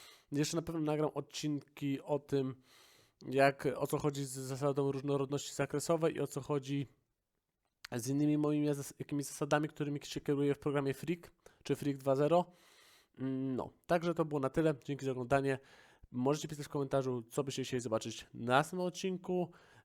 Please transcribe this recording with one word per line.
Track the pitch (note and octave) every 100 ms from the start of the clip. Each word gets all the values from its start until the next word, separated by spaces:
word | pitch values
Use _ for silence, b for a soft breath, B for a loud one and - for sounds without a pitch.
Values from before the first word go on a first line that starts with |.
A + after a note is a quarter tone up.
| B B B
Jeszcze | C#3+ D3+ E3
na |
pewno | E3 E3
nagram | D3+ D3+ D3+
odcinki | D3 C#3+ - D3+ D3 - - C#3+ C3+
o | - D3
tym, | - C#3 C3+ C3 b b b b b b
jak, | - C3 C#3 C#3 D3 -
o | C#3+
co | D3
chodzi | D3+ C#3 C#3
z |
zasadą | C3 C3 C3 C#3+ C#3 C#3
różnorodności | C3+ C#3+ C#3 C3+ C#3+ -
zakresowej | - C#3 D3 - E3 D#3+ D3+
i |
o | C#3+
co | C#3+
chodzi | - D3 C3 C#3+ C3+ _ _ _ _ _ _ _ _ _ -
z | B2 A#2+
innymi | C#3 D3 D3+
moimi | D3 D3+ D3
zas-, | C#3+ C3+ -
jakimiś | - C#3+ C#3
zasadami, | - D3+ D3 D3+
którymi | - D3 C#3+
się | - D3+
kieruję | - C#3+ C#3+ C#3
w |
programie | D3+ C#3+ C3+
Freak | C3+ D3 F3 - _ B B
czy | - C#3
Freak | C#3+ C3+
dwa | C3+ C3+
zero. | D3 E3+ F3 B B B B B B -
Mm, | C3 C3 C3+ B2
no, | - - -
także | E3+ E3+
to | E3 D#3
było | D3
na | C3+
tyle. | E3 D#3+ C#3 -
Dzięki | C#3 C3+
za |
oglądanie. | B2+ A#2+ C#3 C#3 C3 B B B B -
Możecie | B2 B2+ D3+ D#3
pisać | D3 C#3
w |
komentarzu, | D3 C3+ C#3 C3 B2 A#2
co | -
byście | C#3+ C3
chcieli | B2+ B2+
zobaczyć | A2 A2 A#2 G#2+ -
na | B2 A#2+
następnym | C3 D#3 F3+ F3+
odcinku. | E3+ F#3+ F3+ - F3+ E3 B B B